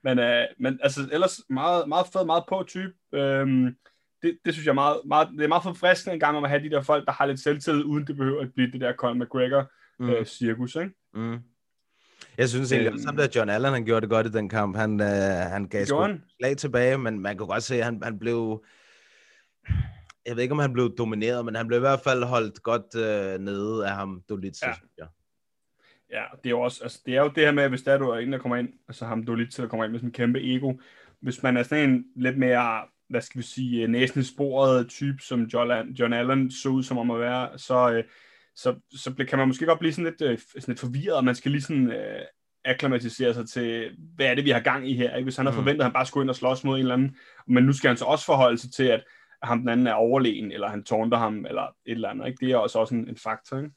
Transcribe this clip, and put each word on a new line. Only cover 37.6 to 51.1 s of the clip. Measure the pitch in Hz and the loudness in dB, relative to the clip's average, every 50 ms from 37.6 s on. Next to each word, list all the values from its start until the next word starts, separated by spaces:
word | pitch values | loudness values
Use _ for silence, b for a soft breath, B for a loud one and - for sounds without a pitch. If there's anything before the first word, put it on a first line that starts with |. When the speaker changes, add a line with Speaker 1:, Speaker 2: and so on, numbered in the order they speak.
| - - 131 127 123 123 | -6 0 2 4 4 4
Speaker 1:
øh, | 117 113 113 b b b b b b b b b b | 4 2 -2 b b b b b b b b b b
så, | - - - - - _ _ - | -4 -2 -2 -2 -2 _ _ -18
så | 135 - - 131 | -10 -10 -10 -4
bliver, | - - - | -4 -4 0
kan | - 135 | 2 4
man | 135 131 | 4 4
måske | 127 127 160 | 4 2 2
godt | 160 165 165 | 2 2 4
blive | 170 160 147 | 2 -2 0
sådan | 180 170 165 165 _ | 0 -4 -4 -4 _
lidt, | 160 135 | 0 0
øh, | 120 117 | 0 -2
f-, | - _ | -4 _
sådan | - - 131 - | -18 -12 -8 -8
lidt | 120 - | -8 -6
forvirret, | - 123 123 135 156 196 170 143 | -6 -6 -6 -4 -2 0 0 2
og | 127 | 4
man | 127 123 | 2 2
skal | - - 139 | 2 0 -2
lige | 143 143 | -2 -2
sådan, | 139 - 160 139 131 120 | -2 -2 0 2 2 2
øh, | 113 110 107 104 104 - - - _ _ _ _ _ _ _ | 0 -4 -8 -8 -10 -10 -14 -16 _ _ _ _ _ _ _
akklimatisere | 131 127 127 - 139 131 120 120 117 113 - 131 120 117 | -2 -2 0 0 0 0 0 -2 -4 -4 0 0 0 0
sig | 120 113 113 | 0 -6 -8
til, | - 127 120 117 117 117 113 113 - - - - - | -6 -4 -4 -2 -4 -4 -6 -8 -12 -16 -20 -20 -4
hvad | - 135 | 0 0
er | 131 123 | 2 2
det, | 135 143 | 2 2
vi | 143 | 2
har | 127 120 | 2 2
gang | 113 139 127 139 127 135 | 2 2 0 0 -2 -4
i | 135 | -2
her, | 120 123 120 - | 0 0 -2 -2
ikke? | 127 127 | -2 -6
Hvis | 131 127 - | -4 -2 0
han | 131 | 0
har | 139 131 | 0 0
Speaker 2:
Mm. | 113 | 0
Speaker 1:
forventet, | 107 135 147 151 | 0 0 2 2
at | 139 | 0
han | 123 - | 2 2
bare | 131 131 | 0 -2
skulle | 131 - 143 135 | 0 -2 -2 -2
ind | 131 | -2
og | 127 | -2
slås | - 123 127 131 127 - | 0 0 0 0 0 0
mod | 139 135 | -2 0
en | 131 | 2
eller | 131 127 123 | 0 2 2
anden, | 127 135 135 135 B B B B B B B | 2 0 0 -2 B B B B B B B
men | 123 123 127 | 6 6 8
nu | 135 143 | 6 6
skal | 139 - 139 | 4 4 2
han | 120 120 | 2 2
så | - | 2
også | 117 147 147 - | 0 0 0 2
forholde | - 156 135 131 123 117 117 | 2 4 6 6 6 4 2
sig | 120 127 - | -4 -8 -4
til, | - 131 | 0 2
at | 127 113 113 - b b b b b b b - | 2 2 2 0 b b b b b b b -4
ham | 120 120 117 | -2 -2 0
den | 127 123 | 0 0
anden | 117 123 127 120 | 2 2 2 2
er | 110 | 2
overlegen, | 107 113 117 127 135 131 120 104 107 107 104 | 2 2 4 4 2 2 2 0 -2 -6 -8
eller | - - 123 110 | -6 -6 -6 -6
han | 107 104 101 | -6 -8 -6
taunter | - 117 110 110 117 | -2 -2 0 2 2